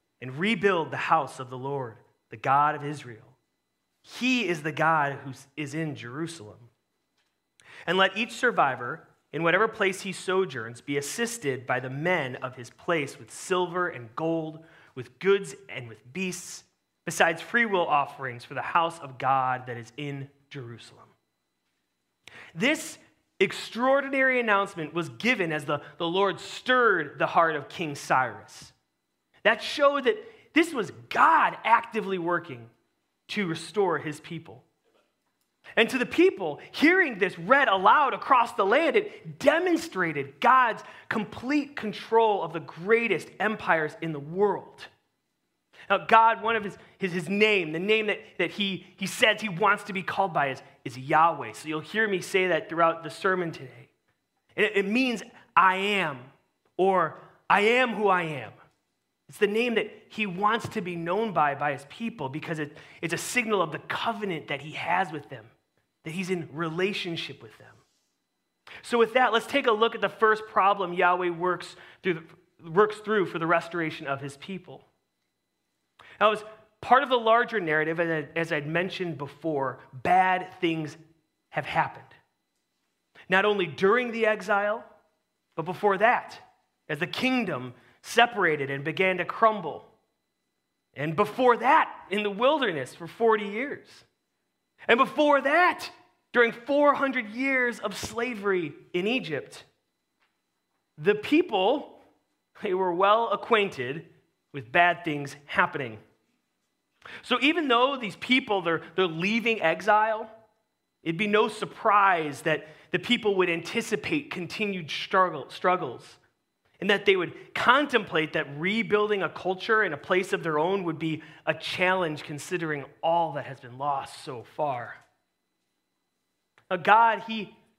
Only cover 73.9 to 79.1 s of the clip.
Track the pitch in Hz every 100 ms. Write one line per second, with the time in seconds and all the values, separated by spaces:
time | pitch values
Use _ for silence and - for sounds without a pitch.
73.9 | 156 147 135 143 - - 190 - 139 _
74.9 | _ _ _ _ _ _ _ _ _ _
75.9 | _ - - 208 208 - - _ _ -
76.9 | 254 277 247 220 226 240 220 160 156 156
77.9 | 165 170 160 139 165 165 156 151 170 185
78.9 | - 175